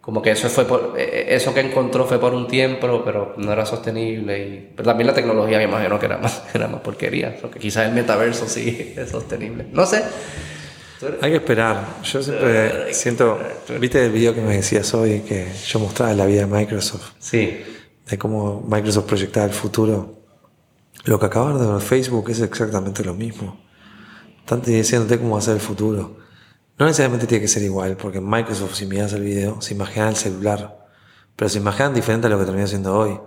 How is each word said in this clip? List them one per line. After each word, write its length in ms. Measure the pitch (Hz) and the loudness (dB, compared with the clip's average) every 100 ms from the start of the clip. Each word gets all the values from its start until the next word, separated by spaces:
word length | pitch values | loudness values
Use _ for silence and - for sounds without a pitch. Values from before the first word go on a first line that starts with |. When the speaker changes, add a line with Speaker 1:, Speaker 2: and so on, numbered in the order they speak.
Speaker 1:
como 200 | - 110 | -2 0
que 120 | 107 | 2
eso 160 | 107 123 | 2 2
fue 160 | 135 120 | 2 4
por, 280 | 123 - - | 4 0 -2
eh, 360 | 131 - 123 | -2 0 2
eso 200 | 127 120 | 2 2
que 60 | 123 | 2
encontró 440 | 135 135 127 127 | 2 2 0 2
fue 160 | 127 123 | 2 2
por 140 | 123 | 2
un 120 | 123 120 | 0 0
tiempo, 560 | 127 131 131 127 117 | 2 2 2 0 0
pero 300 | 110 104 101 - | 0 -4 -4 -6
no 120 | 104 | -2
era 140 | 107 | 0
sostenible 760 | 107 110 113 110 113 110 107 101 98 | -2 -4 -4 -4 -4 -4 -4 -6 -6
y, 260 | 98 - - | -12 -16 -4
pero 140 | 110 | 0
también 160 | 113 117 | 4 4
la 80 | |
tecnología 420 | 135 117 110 107 107 | 2 2 2 4 4
me 80 | |
imagino 340 | 104 104 98 104 | 2 0 0 0
que 80 | 107 | 0
era 120 | 101 | -2
más, 240 | 117 - - | -2 -4 -6
<laughs> 60 | |
era 140 | 113 110 | -4 -4
más 140 | 117 | -6
porquería, 520 | 113 107 - 104 127 113 | -8 -6 -4 -2 -4 -8
porque 180 | 120 - | -14 -8
quizás 300 | 107 101 110 | -6 0 0
el 60 | |
metaverso 520 | 117 117 104 117 117 110 | 0 2 2 2 0 -4
sí 460 | - 117 117 - | -4 -4 -4 -8
<laughs> 20 | - | -10
es 120 | 123 | -8
sostenible. 560 | 113 113 - 107 117 110 | -8 -8 -8 -8 -10 -6
No 140 | - 180 | 0 2
sé. 180 | 214 - - - - - - - - - - | 2 -2 -8 -12 -12 -12 -14 -16 -18 -20 -12
Tú 60 | 135 | -8
eres 160 | 165 | -2
Speaker 2:
Hay 60 | 139 | 0
que 40 | 160 | 0
esperar. 460 | - 113 113 104 98 - | 2 2 2 0 -4 -10
Yo 180 | - 135 | -6 -4
siempre 380 | 139 117 127 113 110 | -4 0 4 4 4
Speaker 1:
Hay 160 | - - | 0 -4
que 60 | |
Speaker 2:
siento, 460 | - - 117 120 107 | -2 -2 4 4 2
Speaker 1:
esperar. 400 | - - - 120 | -4 -10 -8 -4
Speaker 2:
¿viste 240 | 123 135 | 0 4
el 80 | 120 | 4
video 200 | 110 117 | 4 4
que 100 | 117 | 4
me 120 | 110 101 | 2 2
decías 360 | 95 110 98 | 2 0 0
hoy? 260 | 117 113 104 | 2 2 2
Que 260 | 104 101 90 98 - | 0 -4 -4 -8 -2
yo 140 | 113 | 0
mostraba 320 | 104 - 120 | 0 0 2
la 120 | 104 98 | 4 4
vida 140 | 101 | 4
de 40 | 101 | 4
Microsoft. 680 | 104 104 107 90 101 - - | 2 0 -2 -4 -6 -14 -18
Speaker 1:
Sí. 440 | - 117 101 - - - - _ - | -2 0 0 -4 -12 -18 -20 _ -8
Speaker 2:
De 80 | 101 | -4
cómo 440 | 110 110 104 101 - | -2 -2 -2 -4 0
Microsoft 380 | 107 107 107 98 | 0 4 2 2
proyectaba 400 | 104 95 - 104 | 0 2 2 2
el 60 | |
futuro. 680 | 104 107 101 110 107 95 - _ _ _ _ _ _ _ - | 0 -4 2 2 2 -2 -14 _ _ _ _ _ _ _ -10
Lo 140 | - 107 | 0 2
que 80 | 104 | 4
acaban 320 | 113 131 143 | 2 2 2
de 80 | 117 | 2
ver 80 | |
en 60 | 101 | 0
Facebook 500 | - 131 127 120 104 | 2 2 2 -2 -2
es 100 | 113 | -2
exactamente 640 | 110 - 110 104 95 95 | -2 -2 -2 -2 -2 -4
lo 80 | 95 | -6
mismo. 460 | 87 113 110 101 - _ _ - - - - - _ | -4 -8 -8 -12 -12 _ _ -20 -20 -20 -20 -20 _
Están 240 | - 123 | -4 -2
diciéndote 560 | 123 110 107 123 110 120 | 2 2 4 2 4 2
cómo 140 | 120 | 2
va 60 | 107 | 0
a 40 | |
ser 120 | 101 | 2
el 60 | 107 | 0
futuro. 580 | 101 98 107 104 92 - - - _ _ _ _ | -2 -2 0 0 -4 -12 -20 -20 _ _ _ _
No 80 | 147 | 2
necesariamente 400 | 156 135 123 117 | 4 2 2 2
tiene 160 | 117 | 2
que 60 | 104 | 2
ser 140 | - | 0
igual, 340 | 101 95 95 95 | 0 -2 -2 -4
porque 240 | 104 95 | -6 -6
Microsoft, 540 | 95 113 113 104 98 | 0 0 0 -4 -4
si 120 | - 98 | -6 -6
mirás 260 | 95 104 | -2 -2
el 80 | 101 | -2
video, 380 | 101 101 101 110 | -2 0 -2 -4
se 120 | - | -6
imagina 340 | 101 95 - 107 | -6 -4 0 0
el 80 | 110 | 0
celular. 680 | 107 92 101 101 101 - - _ _ _ _ | -2 -2 0 0 -4 -16 -20 _ _ _ _
Pero 140 | - 104 | -4 -2
se 100 | 107 | 0
imaginan 340 | 101 101 139 | -2 0 2
diferente 320 | 127 110 113 117 | 2 0 2 2
a 40 | |
lo 80 | 104 | 2
que 60 | |
termina 220 | 95 95 101 | 0 0 -2
siendo 280 | 98 95 98 | -2 0 2
hoy. 220 | 107 98 | 2 -2